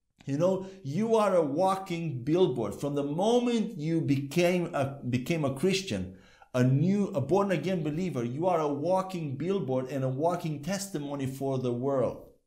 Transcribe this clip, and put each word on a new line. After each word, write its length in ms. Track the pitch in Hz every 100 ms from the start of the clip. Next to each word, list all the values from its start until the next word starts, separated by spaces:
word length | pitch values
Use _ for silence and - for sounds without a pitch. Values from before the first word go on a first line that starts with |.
| _ _ -
You 120 | 143
know, 280 | 175 190 190 -
you 320 | 135 156 226 226
are 180 | 208
a 80 | 185
walking 800 | 151 143 185 190 - 170 165 127
billboard. 520 | 127 165 180 123 104 101
From 180 | 143
the 100 | 143
moment 720 | 143 156 202 247 240 233 196 -
you 220 | 151 165
became 760 | 135 139 135 170 175 180 170
a, 260 | 147 135 - 127
became 340 | 123 - 165
a 100 | 143
Christian, 600 | 131 185 185 - 101 92 - - - -
a 80 | 127
new, 460 | 127 135 170 202 196
a 120 | 147
born 300 | 120 185 202
again 320 | 170 151 185
believer, 420 | 151 151 185 135
you 220 | 117 127 180
are 140 | 170
a 80 | 151
walking 680 | 139 160 185 185 175 151 135
billboard 520 | 165 196 131 131 127
and 160 | 143
a 40 | 131
walking 540 | 131 165 175 170 147
testimony 640 | 139 196 - 156 143 143 131
for 320 | 135 135 135
the 140 | 123
world. 540 | 120 135 139 110 - - _